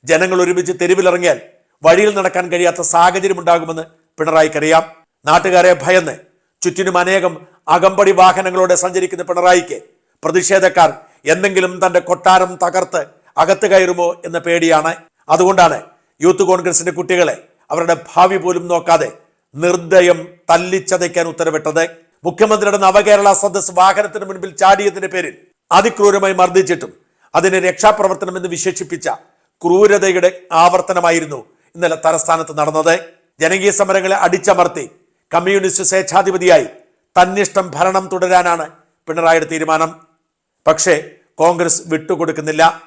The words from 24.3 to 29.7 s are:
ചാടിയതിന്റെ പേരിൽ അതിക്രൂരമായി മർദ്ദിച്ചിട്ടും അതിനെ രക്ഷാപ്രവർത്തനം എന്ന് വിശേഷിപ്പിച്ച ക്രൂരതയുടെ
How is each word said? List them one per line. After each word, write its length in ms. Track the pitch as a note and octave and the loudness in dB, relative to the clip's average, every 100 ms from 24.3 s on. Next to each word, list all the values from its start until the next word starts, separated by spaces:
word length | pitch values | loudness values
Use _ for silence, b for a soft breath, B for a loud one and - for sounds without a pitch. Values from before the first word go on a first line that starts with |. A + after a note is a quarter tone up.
| F#3+ F#3+ - | -12 -14 0
ചാടിയതിന്റെ 480 | F#3+ G3 G3+ F#3+ F#3 | 2 2 0 -4 -8
പേരിൽ 200 | F#3 D3+ - _ _ _ E3+ | -6 -8 -14 _ _ _ 0
അതിക്രൂരമായി 580 | G#3+ A3+ G3+ G3 F#3+ F#3 | 0 2 2 2 0 0
മർദ്ദിച്ചിട്ടും 520 | F3+ F#3 D#3+ D#3+ B2 _ _ _ _ E3 | 2 2 0 -6 -8 _ _ _ _ -2
അതിനെ 200 | F#3 F#3 F3+ | 0 0 -2
രക്ഷാപ്രവർത്തനം 680 | F3+ G#3+ G#3+ F#3+ F#3+ G3 F#3 | 2 0 2 -2 -2 -8 -8
എന്ന് 120 | F3+ | -10
വിശേഷിപ്പിച്ച 540 | E3+ F#3+ F3+ E3+ E3 C#3+ A2+ _ _ _ _ | -6 -6 -6 -10 -8 -8 -10 _ _ _ _
ക്രൂരതയുടെ 680 | E3+ | 0